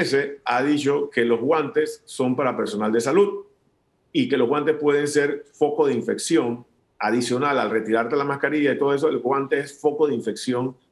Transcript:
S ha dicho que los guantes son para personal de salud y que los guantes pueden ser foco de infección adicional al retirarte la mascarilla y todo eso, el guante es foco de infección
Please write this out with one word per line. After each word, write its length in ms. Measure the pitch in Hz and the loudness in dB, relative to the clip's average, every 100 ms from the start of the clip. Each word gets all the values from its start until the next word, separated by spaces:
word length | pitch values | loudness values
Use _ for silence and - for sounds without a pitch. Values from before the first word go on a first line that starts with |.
S 400 | 165 135 139 - - | 2 0 -2 -6 -4
ha 180 | 123 | 0
dicho 480 | 139 147 135 143 143 | 2 0 2 0 0
que 140 | - 117 | 0 2
los 160 | 113 | 2
guantes 640 | 127 160 143 147 151 - - | 2 0 0 -2 -2 -6 -12
son 280 | - 127 127 | -4 -2 0
para 220 | 135 113 | -2 -2
personal 360 | 107 104 107 | -4 -2 0
de 80 | 113 | 0
salud 440 | 160 165 202 - - _ _ _ _ _ _ | 2 4 2 0 -12 _ _ _ _ _ _
y 160 | - 123 | -2 0
que 80 | 139 | 2
los 120 | 120 | 2
guantes 280 | 147 147 151 | 0 0 0
pueden 300 | 147 143 143 | 2 2 2
ser 380 | 147 143 143 - | 2 0 -2 -10
foco 340 | - 147 147 143 | -2 0 2 2
de 80 | 120 | 0
infección 680 | 110 107 - 165 123 120 - _ _ - | -2 -4 0 2 2 -4 -10 _ _ -6
adicional 600 | 107 113 120 123 147 135 | -2 0 0 0 0 0
al 120 | 107 | 0
retirarte 460 | 110 104 113 117 143 | -2 0 0 0 0
la 80 | 139 | -2
mascarilla 480 | 139 143 151 143 | -2 -2 2 2
y 60 | 127 | 2
todo 160 | 139 139 | 0 2
eso, 140 | 151 | 0
el 100 | 135 | 0
guante 400 | 123 139 139 143 | 0 0 0 -2
es 200 | 139 - | -4 -4
foco 280 | 151 147 151 | -2 2 0
de 80 | 120 | 0
infección 640 | 110 101 - 123 131 131 _ | -4 -6 -4 -2 -4 -8 _